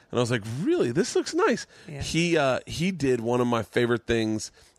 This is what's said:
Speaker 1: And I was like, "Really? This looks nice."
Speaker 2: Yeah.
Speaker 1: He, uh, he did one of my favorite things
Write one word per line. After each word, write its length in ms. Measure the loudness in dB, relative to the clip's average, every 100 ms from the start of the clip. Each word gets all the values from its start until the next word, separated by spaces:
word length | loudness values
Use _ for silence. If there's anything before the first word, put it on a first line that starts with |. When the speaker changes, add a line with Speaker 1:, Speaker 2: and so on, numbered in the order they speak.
| _
Speaker 1:
And 80 | -2
I 20 |
was 80 | 0
like, 140 | -2 -4 -4
"Really? 300 | 0 0 2
This 240 | 0 0 0
looks 180 | -2
nice." 320 | 0 2 0 -4 -18 -14
Speaker 2:
Yeah. 140 | -10
Speaker 1:
He, 360 | -4 0 2 2
uh, 220 | 2 0 -4
he 260 | -4 -2
did 300 | 0 0 0
one 180 | 2 2
of 80 | 2
my 160 | 0
favorite 420 | 0 0 2 0 0
things 460 | 0 0 -2 -6 -14 -20